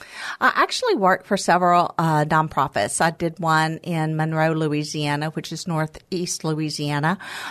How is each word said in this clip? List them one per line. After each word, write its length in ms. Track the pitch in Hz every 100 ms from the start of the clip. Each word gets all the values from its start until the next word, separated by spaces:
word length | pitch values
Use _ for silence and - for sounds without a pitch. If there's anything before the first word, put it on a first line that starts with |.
| - - - -
I 140 | 269 -
actually 400 | 320 - 508 349
worked 320 | 190 185 -
for 80 | 196
several, 580 | - 175 180 175 170 -
uh, 260 | 165 151
nonprofits. 800 | 151 156 156 - 135 - 101 -
I 100 | 165
did 260 | 165 170 165
one 420 | 165 156 156 160
in 320 | - 165 156 156
Monroe, 380 | 160 160 160
Louisiana, 800 | 160 156 147 151 156 147 147 156
which 200 | 156 -
is 160 | 160 -
northeast 760 | 165 156 - - 185 175 - 165
Louisiana, 720 | 156 156 143 147 147 151 190 - - -